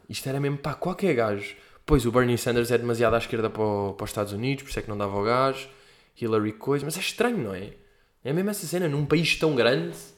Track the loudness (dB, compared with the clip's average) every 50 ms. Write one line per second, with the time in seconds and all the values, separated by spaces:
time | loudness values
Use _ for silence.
0 | _ -12 -10 -8 -6 -4 -2 -2 0 -2 -2 -2 -6 -8 -6 -4 -4 -6 -4 0
1 | 2 2 2 2 2 0 0 -2 -6 -10 -14 -16 -20 -20 -20 -8 2 4 4 4
2 | 4 4 4 4 4 4 2 0 0 0 2 2 2 2 2 2 2 0 0 2
3 | 4 4 4 2 0 -2 -2 -2 -2 -2 0 0 0 2 2 0 0 -2 -4 -6
4 | -8 -6 -4 -4 -4 -4 -4 -4 -2 -2 -2 -4 -6 -8 -8 -8 -6 -6 -4 -4
5 | -4 -2 -2 0 0 2 2 2 2 2 0 -4 -10 -16 -20 -20 -20 -20 -20 _
6 | _ _ _ -6 -2 2 2 2 2 0 -4 -4 -2 -2 -2 0 -2 -4 -6 -4
7 | -6 -6 -2 0 0 0 0 -2 -4 -4 -6 -8 -10 -12 -14 -18 -20 _ _ _
8 | _ _ _ _ -6 -4 -2 0 0 -2 -4 -6 -6 -4 -2 -2 0 0 0 0
9 | 0 2 2 2 4 2 2 2 2 2 4 4 4 4 4 2 0 -4 -8 -12
10 | -16 -20 -20